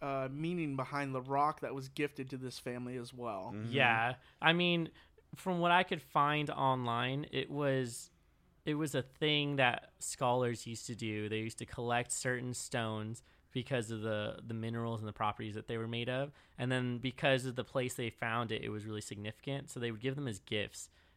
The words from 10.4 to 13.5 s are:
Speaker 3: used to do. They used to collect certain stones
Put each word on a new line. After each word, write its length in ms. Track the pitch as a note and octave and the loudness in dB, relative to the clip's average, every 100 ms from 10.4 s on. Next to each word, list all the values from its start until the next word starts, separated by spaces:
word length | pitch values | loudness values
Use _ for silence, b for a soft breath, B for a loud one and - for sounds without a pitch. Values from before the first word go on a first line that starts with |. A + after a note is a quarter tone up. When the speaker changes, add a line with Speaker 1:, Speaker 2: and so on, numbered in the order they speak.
| B2 A#2 - | 4 0 -6
Speaker 3:
used 200 | A2+ - | -8 -8
to 80 | A2+ | -4
do. 340 | A2+ G#2+ G#2+ | -2 -2 -2
They 100 | A2 | -2
used 200 | A2 - | -4 -6
to 60 | - | -10
collect 460 | - A#2+ A#2+ A#2+ | -4 2 2 2
certain 420 | - C3 B2+ B2+ | -2 -2 -2 -2
stones 720 | B2 - B2 A2+ G#2+ G#2+ A#2 b b _ | -6 -4 -2 0 -2 -4 -6 b b _